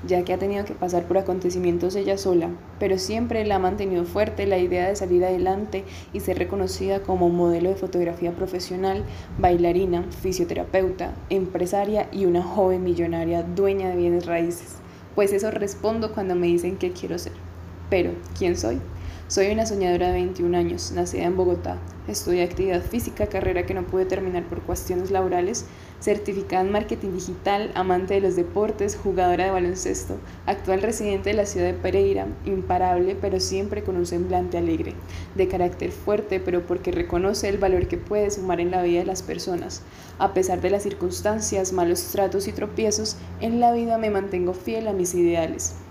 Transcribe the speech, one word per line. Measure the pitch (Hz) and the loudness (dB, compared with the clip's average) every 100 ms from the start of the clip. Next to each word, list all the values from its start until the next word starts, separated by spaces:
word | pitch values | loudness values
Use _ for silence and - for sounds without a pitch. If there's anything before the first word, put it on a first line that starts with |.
| 175 | 2
ya | 180 | 0
que | 175 | 2
ha | 185 | 0
tenido | 196 202 | 0 -2
que | 202 | -4
pasar | - 180 175 | -4 0 0
por | 170 185 | 2 0
acontecimientos | 190 185 180 180 175 175 175 196 | 2 0 0 0 2 2 0 0
ella | 196 196 | 0 0
sola, | 196 175 165 175 - - | 4 2 2 -6 -14 -4
pero | 202 190 | 0 0
siempre | 185 220 240 226 | 0 -2 0 0
la | 208 196 | 2 2
ha | |
mantenido | 185 202 196 180 | 2 0 0 0
fuerte | 175 202 214 208 196 | 0 0 0 0 2
la | 190 | 4
idea | 180 180 180 | 4 2 0
de | 202 | 0
salir | 190 180 | 2 4
adelante | 185 185 180 196 214 190 196 - - | 4 2 2 0 -2 -6 -8 -14 -10
y | 208 | -6
ser | 190 180 | -2 -2
reconocida | 180 202 185 - 190 196 | -2 0 -2 -2 0 -2
como | 196 185 175 | 0 4 4
modelo | 175 175 170 175 | 6 4 4 2
de | 190 | 0
fotografía | 180 180 170 170 175 | -2 0 0 0 -4
profesional, | 175 180 180 180 180 190 196 214 - - - | -2 -4 -4 -6 -2 0 0 -4 -8 -10 2
bailarina, | 180 175 175 175 190 175 185 - | 6 6 6 4 4 2 0 -4
fisioterapeuta, | 190 175 170 - 175 190 190 185 185 - - | -2 0 0 -2 2 2 2 0 -6 -8 -2
empresaria | 196 180 175 175 196 202 214 - | 0 0 -2 0 0 2 0 0
y | - 185 | 2 4
una | 175 | 4
joven | 180 190 190 185 | 2 2 4 4
millonaria | 185 170 170 165 165 170 | 2 0 0 0 0 0
dueña | 175 175 196 196 185 | -2 2 2 2 0
de | 180 | 2
bienes | 175 175 165 | 2 2 2
raíces. | 170 170 170 - - - - - | 0 0 -2 -8 -16 -16 -18 -6
Pues | - 196 | 2 4
eso | 196 214 | 4 0
respondo | 214 202 - 208 226 214 | -2 -4 -2 -2 0 -2
cuando | 214 190 | -2 -2
me | 180 175 | 2 4
dicen | 175 175 190 | 4 2 -2
qué | 180 | -4
quiero | 180 180 170 | -4 -6 -6
ser. | - - - - - - - | -6 -12 -14 -14 -16 -14 0
Pero, | 190 175 170 - - | 2 2 -2 -8 -2
¿quién | 180 175 | 0 2
soy? | - 180 - - - - - | 0 -2 -4 -10 -10 -12 -4
Soy | - 196 | 0 2
una | 220 | 2
soñadora | 220 202 180 175 180 | 0 2 2 2 2
de | |
veintiún | 180 180 180 175 | 2 0 0 2
años, | 175 170 175 - | 2 2 -2 -4
nacida | 180 175 180 | -2 -2 0
en | 175 185 | 0 2
Bogotá. | 180 175 - 180 - - - | 2 2 -2 -8 -10 -12 -8
Estudié | 208 - 180 | -6 0 2
actividad | 175 175 190 175 | 2 0 0 0
física, | - 240 - - 208 | 0 -2 -4 -2 -2
carrera | 190 190 180 | 0 0 0
que | 180 | 0
no | 190 180 | -2 0
pude | 190 | 0
terminar | 185 196 190 180 | 0 0 -2 -4
por | 170 170 | -4 -8
cuestiones | - 165 - 180 185 | -4 -6 -2 -2 0
laborales, | 196 185 175 180 233 - - - - | 0 2 2 0 -2 -8 -16 -18 -6
certificada | - 208 208 190 190 185 | 0 0 0 -4 -2 0
en | 190 | 2
marketing | 208 226 233 202 | 0 0 -4 -4
digital, | 180 180 180 - 202 214 | -4 -6 -4 0 0 0
amante | - 185 180 185 | -2 2 2 2
de | 196 | 2
los | 196 175 | 2 2
deportes, | 170 196 214 214 202 - | 0 0 0 0 -2 -2
jugadora | 202 185 180 175 185 | -2 2 2 4 2
de | |
baloncesto, | 190 180 185 - 185 - - - - | 2 0 -2 -2 -4 -4 -8 -10 -10
actual | - 202 - 190 | -4 -4 0 0
residente | 214 220 208 196 196 | 2 0 0 0 0
de | 208 | 0
la | 202 | 0
ciudad | 185 180 | 2 0
de | |
Pereira, | 180 190 190 196 196 190 - | 0 0 4 4 2 -2 -6
imparable, | 196 190 185 180 185 180 180 190 | -4 -4 0 2 4 4 2 0
pero | 196 185 | 0 0
siempre | 180 190 202 208 | 0 -2 -2 -4
con | 202 185 | -2 0
un | |
semblante | 175 175 180 180 180 175 | 0 0 0 0 0 0
alegre, | 170 160 160 - - - - | 0 0 -2 -8 -12 -12 -10
de | 190 185 | 0 0
carácter | 185 180 175 175 | 2 0 0 -6
fuerte, | - - 208 208 190 | -4 0 0 0 -2
pero | 185 180 175 | 0 0 0
porque | 180 - | -2 -2
reconoce | 175 175 175 190 226 208 | -2 0 0 0 0 -2
el | 196 | 2
valor | 190 185 185 | 2 2 2
que | 170 | -2
puede | - 208 202 | -2 0 0
sumar | 202 185 170 | 0 -2 0
en | 175 | 2
la | 180 | 2
vida | 175 170 | 2 2
de | 190 | 0
las | - | -4
personas. | - 165 - 175 185 - - - - - | -6 -6 -4 -4 -4 -10 -14 -18 -18 -2
A | 185 | 0
pesar | 190 185 180 | 2 2 2
de | 180 | 0
las | 202 | 0
circunstancias, | 202 185 180 175 208 220 214 196 190 | -2 -2 -4 -2 -2 0 0 -2 0
malos | 185 170 175 - | 0 2 0 -2
tratos | 202 196 185 196 | 0 2 0 -4
y | |
tropiezos, | - - - 220 202 214 - - - | -4 -6 0 0 0 -2 -8 -12 -6
en | 226 233 | -2 4
la | 240 | 4
vida | 240 233 226 | 4 2 0
me | 220 | 2
mantengo | 202 196 180 180 | 0 0 -2 -2
fiel | 185 - 220 220 | -2 -4 -4 -2
a | |
mis | 196 175 | -2 0
ideales. | 180 170 170 160 - - - - | 4 4 4 0 -2 -6 -6 -16